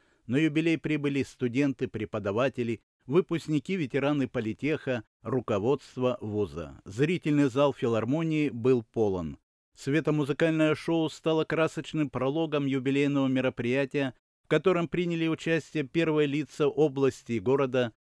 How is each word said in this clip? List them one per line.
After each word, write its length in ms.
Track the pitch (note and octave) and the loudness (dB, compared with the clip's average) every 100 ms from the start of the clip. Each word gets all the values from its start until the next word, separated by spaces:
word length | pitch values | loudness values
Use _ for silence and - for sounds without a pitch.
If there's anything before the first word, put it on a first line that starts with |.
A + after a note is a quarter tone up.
| _ _ - | _ _ -4
На 100 | B2+ | 0
юбилей 420 | D#3+ D3+ E3 D#3+ | 2 2 0 0
прибыли 460 | D#3 D3+ C#3+ C#3 | -2 -2 -2 -2
студенты, 640 | B2 - B2 A#2 C#3+ C3 A#2+ | -4 -2 -2 0 0 0 -6
преподаватели, 920 | A2+ - A2 G2+ G2+ C3+ - A#2 A2+ _ _ - | -6 -6 -4 -2 0 -2 -2 -4 -4 _ _ -2
выпускники, 680 | D3+ G3 E3 - D3+ - | 0 0 -4 -2 -4 -2
ветераны 540 | F#3+ C#3 C#3 C#3 D3 B2+ | -4 -2 0 0 0 -2
политеха, 760 | B2+ A2 G#2+ C#3 D3 - A#2+ - _ | -2 -4 -4 -4 -4 -4 -6 -6 _
руководство 960 | A2 B2+ - G#2 G#2+ C#3+ - - B2+ B2 | -4 -4 0 0 2 -2 -4 -2 -2 -2
вуза. 600 | G#2+ G#2 G2 D2 D2+ - | -4 -2 -2 -4 -12 -12
Зрительный 680 | - G2 D3+ F3 D#3+ D3 C#3+ | -10 -2 0 0 0 2 2
зал 240 | A#2+ C#3+ | 4 0
филармонии 760 | B2+ B2 A2+ A2+ D3+ E3 D#3 D3 | 2 0 0 0 -2 -2 0 -2
был 360 | A#2+ A#2+ C3 | 0 2 2
полон. 540 | A2+ - G#2+ F#2 D#2+ C#2 _ _ _ | 0 0 0 0 -4 -10 _ _ _
Светомузыкальное 1000 | - - D3+ D3+ D3+ C#3 D3 E3 D#3+ D#3 D3+ | -12 -2 -2 0 0 0 0 2 2 2 2
шоу 320 | - E3 D#3 | 0 0 -2
стало 340 | - E3 D#3+ | -2 -2 0
красочным 680 | D3+ D#3 D#3+ - - D#3 D3 | 0 0 -2 -2 -6 -4 -2
прологом 560 | B2+ B2+ D3+ D#3+ D3 C#3 | -2 -2 -2 -2 0 0
юбилейного 600 | C3+ B2+ C#3 C#3+ C#3+ C3+ | -2 0 2 2 2 2
мероприятия, 880 | C3 B2+ - A#2+ C3 C#3 C#3+ C3+ - _ _ | 2 0 0 0 2 0 -2 -4 -6 _ _
в 20 | - | 0
котором 400 | D#3 F#3+ F3 E3+ | 2 4 2 0
приняли 400 | E3+ F3+ E3 D#3+ | -2 -2 0 -2
участие 560 | D#3 - E3 - D#3 | -2 0 -2 -2 -4
первые 460 | C#3+ E3 D#3+ D3+ D3 | -2 0 2 4 2
лица 400 | C#3+ C#3+ - D3 | 0 -4 0 0
области 640 | C#3+ D3+ C3+ C3+ - - | 4 2 4 0 0 -4
и 80 | A#2 | -2
города – 520 | F#2+ C#3 C3+ B2+ A#2+ - _ _ | 2 2 2 0 -2 -4 _ _